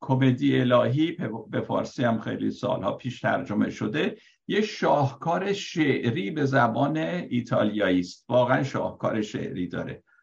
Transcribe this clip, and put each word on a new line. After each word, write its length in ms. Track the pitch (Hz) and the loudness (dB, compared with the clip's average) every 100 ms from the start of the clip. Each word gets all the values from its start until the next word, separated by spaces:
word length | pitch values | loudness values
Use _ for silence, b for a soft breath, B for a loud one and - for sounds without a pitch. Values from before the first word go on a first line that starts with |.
کمدی 600 | - 131 135 127 139 131 | -2 2 4 4 4 4
الهی 560 | 127 123 120 135 160 170 117 110 - | 4 4 4 2 0 0 -6 -8 -6
به 100 | 113 | -6
فارسی 440 | - 110 107 - | -4 -4 -4 -2
هم 160 | 120 110 | 0 0
خیلی 300 | 113 107 107 | -2 -4 -4
سالها 420 | 104 101 - 95 | -2 -4 -2 -2
پیش 280 | - 127 - | -4 -8 -4
ترجمه 500 | 113 107 - 104 107 | -2 -2 -2 0 0
شده، 460 | - 107 147 170 - B B - | -2 -4 -2 -2 -4 B B -4
یه 140 | 190 | 0
شاهکار 920 | 214 - 180 151 131 - 165 175 196 | 0 0 2 4 2 -2 -2 -2 0
شعری 760 | 196 - 175 151 123 120 156 196 | -4 -4 0 2 2 0 -2 -2
به 140 | 156 | -2
زبان 520 | 135 127 117 117 143 156 | 2 4 2 2 0 0
ایتالیایی 1040 | 160 175 - 123 - 127 107 104 95 90 | -2 -4 -4 -4 -2 0 2 2 2 2
است، 240 | 90 - - | 0 -8 0
واقعاً 340 | 123 123 135 | 2 4 2
شاهکار 600 | 131 - - - - 113 | 0 -2 -4 -4 -4 -2
شعری 460 | 107 - - 92 87 | -4 -4 -6 -6 -6
داره، 340 | 87 80 - b b | -6 -8 -10 b b